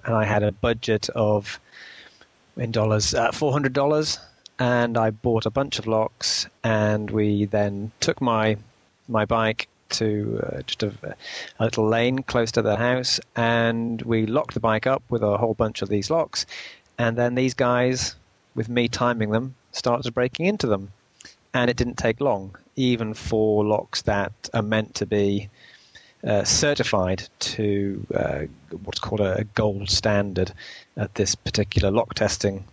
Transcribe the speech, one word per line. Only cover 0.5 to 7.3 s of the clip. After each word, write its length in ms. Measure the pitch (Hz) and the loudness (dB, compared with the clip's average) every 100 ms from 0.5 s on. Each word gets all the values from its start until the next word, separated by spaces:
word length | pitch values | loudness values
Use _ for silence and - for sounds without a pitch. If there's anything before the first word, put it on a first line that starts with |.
budget 560 | 98 120 117 - 110 - | 0 -2 0 0 -2 -2
of, 480 | 120 107 104 101 - _ - - - - - - _ _ - | 0 2 2 -2 -12 _ -20 -20 -20 -20 -20 -20 _ _ -8
in 140 | 117 | -2
dollars, 420 | 113 107 107 - | 0 2 2 2
uh, 180 | - - | 0 0
four 200 | - 151 | 0 0
hundred 220 | 143 135 | 2 2
dollars. 440 | 135 143 151 151 - - _ - - | 2 2 2 0 -6 -12 _ -14 -2
And 380 | 123 123 120 117 | 2 2 2 2
I 140 | 113 | 2
bought 340 | 107 123 113 | 0 0 0
a 60 | 110 | 0
bunch 280 | 135 139 - | -2 -2 -4
of 80 | 110 | 0
locks, 600 | 110 110 - - - - _ | 0 0 -4 -4 -4 -6 _
and 460 | 110 110 107 107 107 | 0 2 2 2 0
we 340 | 110 104 | 0 2